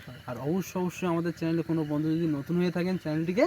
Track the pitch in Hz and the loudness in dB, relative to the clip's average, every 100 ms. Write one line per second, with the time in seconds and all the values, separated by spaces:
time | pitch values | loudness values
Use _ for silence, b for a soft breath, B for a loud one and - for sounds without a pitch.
0 | - - - 117 135 185 170 185 180 - | -14 -14 -10 -6 0 0 0 -2 -2 -2
1 | 185 170 170 165 165 165 160 165 151 147 | 0 0 0 -2 0 0 2 0 0 0
2 | 156 160 170 143 139 175 180 175 180 185 | 2 2 2 0 0 2 2 2 0 0
3 | 156 156 165 190 | 0 -2 0 2